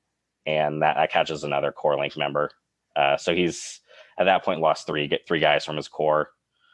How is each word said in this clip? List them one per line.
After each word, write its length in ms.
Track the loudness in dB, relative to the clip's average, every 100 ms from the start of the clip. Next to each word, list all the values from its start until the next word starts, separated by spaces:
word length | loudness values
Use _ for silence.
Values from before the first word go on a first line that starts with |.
| _ _ _ _ -4
and 340 | 0 0 0
that, 140 | 0 2
that 160 | 0
catches 320 | 0 -2 -4
another 280 | -4 -2 -2
core 280 | -2 -2 0
link 180 | -2 -4
member. 320 | -4 -2 -4 -8 _ _ _ 0
Uh, 220 | 2 2
so 180 | 0 0
he's, 440 | 0 -2 -12 -16 _ -20 -16 0
at 80 | 2
that 180 | 2
point, 160 | 0 0
lost 280 | 2 0 -2
three, 200 | -4 -2
get 200 | -4 -2
three 120 | 2
guys 240 | 4 2
from 140 | 0 -6
his 100 | -8
core. 440 | -2 0 2 0 _ _ _ _